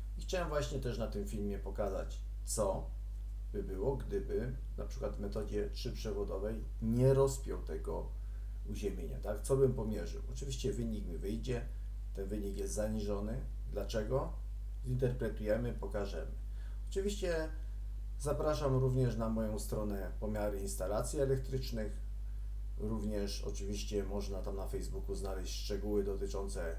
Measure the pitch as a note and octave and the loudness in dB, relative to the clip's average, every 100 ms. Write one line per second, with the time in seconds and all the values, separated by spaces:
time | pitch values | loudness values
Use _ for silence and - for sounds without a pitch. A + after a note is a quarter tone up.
0 | - - - F#3 E3+ D3 C3 C#3 B2 A#2 | -4 -4 -2 0 2 2 2 0 0 0
1 | G#2+ G#2 G2+ A2 G2+ F#2+ G2 F#2+ G2 F#2+ | 0 0 -2 0 0 -2 -2 0 0 0
2 | - - - - - - G2 A#2+ - - | -2 -4 -4 -4 -2 2 2 2 -2 -4
3 | - - - - - G#2 F2+ F#2 A2+ C3+ | -4 -4 -4 -4 -2 -2 -2 0 2 2
4 | - G2+ - G2+ B2 B2+ - - G2+ - | 0 0 2 0 0 -2 -4 -4 -2 -2
5 | G#2 G2+ G2+ G#2+ G2 G#2 G2+ - B2 G2+ | -2 0 -2 0 0 0 0 -2 -2 -2
6 | A2+ G2+ G2 F#2+ G#2 A2 A2+ - A2+ A#2 | -2 0 0 0 0 -2 -2 0 4 8
7 | C3 C3+ C#3 C3+ - D#2 - D#2+ - F2 | 8 8 6 4 -2 -4 -2 -2 -2 -2
8 | - - - - - - - G#2+ G2+ F2+ | -2 -4 -4 -4 -4 -4 -4 0 0 0
9 | E2+ - G#2 G#2 - C3+ C3+ A2+ A2 G2+ | -2 -2 -2 -2 4 6 6 6 0 0
10 | G2+ - - - - B2+ B2 A2 A#2 G#2+ | -2 -2 -4 -2 -2 0 0 0 0 0
11 | F2+ F#2 F#2+ A2+ B2 A#2+ A2+ - - - | -2 -2 -2 -2 0 -2 -2 -4 -4 -4
12 | - - G2 G#2 G2+ G2+ F#2+ G#2+ G#2+ G#2+ | -4 -4 -2 -2 -2 -2 -2 0 0 0
13 | G2+ G2+ G#2+ B2+ - - - G2+ G2 A2 | 0 0 0 -2 -2 -4 -4 -2 0 0
14 | G#2+ C3 E3+ - - - - - B2+ B2 | 2 2 2 -2 -4 -4 -4 -4 0 2
15 | B2+ B2 A2+ G#2+ G#2+ A2 A#2+ A2 G2 G#2 | 2 2 0 2 2 4 2 0 -2 0
16 | F#2+ E2 - - - - - - - G3 | 0 -2 -4 -4 -4 -4 -4 -4 -2 0
17 | G3+ G3+ F#3 E3 D#3 - - - - - | 2 2 2 2 0 -2 -4 -4 -4 -4
18 | - - C#3 C#3 D3+ D3+ D3 C3 C3 B2+ | -4 -2 0 2 2 4 4 6 6 6
19 | B2 A2 A2+ A2+ G#2+ G#2+ - G#2+ G#2 G2 | 4 4 2 2 2 0 0 0 0 0
20 | F#2 - G#2+ G#2+ G#2 G2+ G2 - F#2 G#2+ | -2 -2 -2 0 0 0 -2 -2 0 2
21 | B2 D#3 C3+ C3+ - C3 A#2+ A2+ G#2 G2+ | 2 2 2 2 0 -2 0 -2 -2 -4
22 | - - - - - - - - G#2+ A2 | -4 -4 -4 -4 -4 -4 -4 -2 -2 0
23 | G#2 G#2 G2+ - G#2 G2 G3+ G#3 - G#2 | 0 0 0 -2 -2 -2 -2 -2 0 0
24 | G3 G2+ G2+ G2 G2 G2 F#2+ G2 F#2+ G2 | 0 0 -2 -2 -2 -4 -4 -4 -4 -4
25 | G2 G2 G2 F#2 F#2 - - G2+ G2+ G#2 | -4 -2 -2 -2 -4 -4 -2 -2 2 2
26 | G2 G2 G2 G2 G2 G2+ - | 2 0 -2 -2 -2 -2 -2